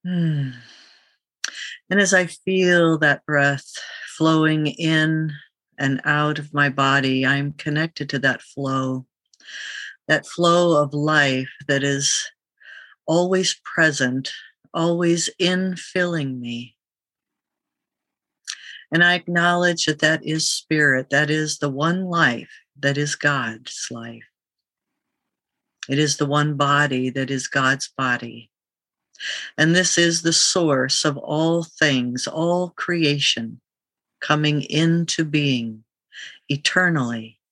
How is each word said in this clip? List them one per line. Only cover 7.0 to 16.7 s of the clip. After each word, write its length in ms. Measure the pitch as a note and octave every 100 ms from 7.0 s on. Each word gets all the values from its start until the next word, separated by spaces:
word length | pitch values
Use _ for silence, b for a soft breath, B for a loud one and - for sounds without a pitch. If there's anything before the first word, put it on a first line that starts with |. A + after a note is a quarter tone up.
| C3+ C3 C3
I'm 260 | C#3 C#3+
connected 560 | - D#3 D3+ E3 - C#3+
to 100 | C#3
that 200 | C3+ B2
flow, 640 | - - C3+ C3+ C3 C3 C3 _ _ _ B B B B B B -
that 180 | D#3 -
flow 560 | - E3+ F3 F3 D3+
of 120 | C#3+
life 580 | D3 D3+ D3+ C#3 C3 C3 - C#3+
that 140 | C#3
is 480 | C#3 C#3 C#3 - - _ _ _ B B B B -
always 540 | E3 F3+ F#3+ F3+ -
present, 680 | - - D#3+ C#3+ B2+ C3 C3+ B B _ _
always 560 | E3+ E3+ E3+ F3 E3+ - -
infilling 1040 | F3 F#3 F#3+ F3 - F#3 F3+ E3 C3+ B2+
me. 360 | A#2+ A#2+ B2